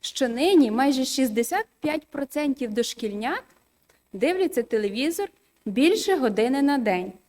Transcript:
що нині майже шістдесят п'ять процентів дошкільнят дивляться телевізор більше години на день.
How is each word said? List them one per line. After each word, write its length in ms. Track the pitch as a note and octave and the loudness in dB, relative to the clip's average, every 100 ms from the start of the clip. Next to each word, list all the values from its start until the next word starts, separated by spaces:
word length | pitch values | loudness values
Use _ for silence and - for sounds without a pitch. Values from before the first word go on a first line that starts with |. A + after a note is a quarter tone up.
що 280 | - - C4 | -10 -4 -4
нині 420 | A#3 E4 F#4+ B3 | 0 4 6 6
майже 340 | A3 C4+ C4 C4 | 4 2 2 -2
шістдесят 600 | - C4 G#3+ A#3 F#4 A4 _ | 0 0 0 -2 -2 -4 _
п'ять 280 | D4+ D#4 - | -4 -4 -8
процентів 680 | - C#4 D4 D4 C4+ A#3+ | -10 -6 -2 -2 -2 -4
дошкільнят 720 | G#3+ A3+ - A3 G#3 A3+ G4 - _ _ _ _ _ _ | -2 -4 -4 -6 -4 -4 -6 -8 _ _ _ _ _ _
дивляться 500 | G3 B3 F#4 F#4 - | -2 0 2 0 0
телевізор 680 | A#3 A3 G#3 G#3+ C#4+ E4+ G4+ _ _ _ - | -2 -2 -2 -2 -4 -2 -8 _ _ _ -6
більше 500 | G3+ D4+ G#4+ - F#4 | 2 4 2 2 0
години 460 | B3+ G#3 A3+ C#4 | 2 0 0 2
на 160 | C#4 C#4+ | 2 2
день. 360 | A3 F#3 F#3 - | 0 -2 -4 -10